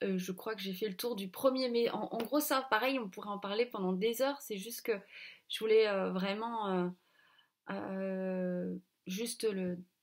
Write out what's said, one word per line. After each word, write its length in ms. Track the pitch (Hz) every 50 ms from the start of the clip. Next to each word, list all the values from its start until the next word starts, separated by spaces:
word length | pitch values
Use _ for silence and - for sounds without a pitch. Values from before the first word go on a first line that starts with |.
euh, 160 | - 196 190
je 140 | 185 180 190
crois 240 | 185 185 - 226 220
que 60 | 196
j'ai 120 | 190 196 185
fait 140 | 180 220
le 80 | 214 185
tour 200 | - - 240 233
du 120 | 196 196
premier, 420 | 185 - - - 269 262 262 262 247
mais 200 | 233 233 233 -
en, 160 | - 208 214 -
en 60 | -
gros 220 | 233 233 - 269 302
ça, 260 | 294 - 294 269 262 269
pareil, 260 | 220 214 233 269 269
on 120 | 262 226 190
pourrait 200 | - 208 - 208
en 80 | 202
parler 280 | 190 - 196 202 220 247
pendant 280 | 240 - 214 190 185 185
des 280 | 185 208 226 233 -
heures, 200 | - 277 285 -
c'est 160 | - - 214
juste 240 | 190 196 226 233 -
que 120 | - - 220 196 - - - - - - - - _ -
je 100 | - -
voulais, 280 | 214 220 214 220 214
euh, 240 | 208 202 190 185 185
vraiment, 580 | 180 190 185 196 196 214 226 233 233 226 214 196
euh, 180 | 185 180 180 180 180 - _ _ _ _ _ _ _ _ _ _ _ _ _ -
euh, 1040 | 196 196 208 202 190 190 190 190 190 185 185 185 185 185 185 180 180 180 180 185 180 180 - _ _ _ _
juste 380 | 185 185 202 240 233 - - -
le 340 | 220 196 190 185 180 180 175 - - _ _